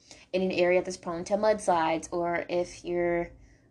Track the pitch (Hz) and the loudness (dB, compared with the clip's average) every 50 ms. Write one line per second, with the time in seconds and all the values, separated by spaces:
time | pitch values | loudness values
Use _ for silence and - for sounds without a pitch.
0 | _ - - - - _ - 185 190 185 170 175 180 175 180 185 180 190 185 - | _ -20 -20 -20 -10 _ -2 0 0 0 2 4 4 4 4 4 2 -2 -8 -8
1 | - 185 170 170 180 - 202 208 214 220 214 196 - 196 175 165 160 165 165 160 | -8 -8 -8 -8 -2 -2 0 2 2 2 2 2 2 2 2 2 2 0 0 -2
2 | - - 180 175 170 175 170 170 - - 175 175 180 - - - - 175 175 175 | -4 -4 -4 -2 -2 -2 -2 -2 -4 -2 -2 -2 -2 -2 -8 -12 -8 -4 -2 0
3 | 175 175 175 170 170 170 - - - - - _ _ _ | 2 2 0 0 -2 -4 -10 -18 -20 -20 -20 _ _ _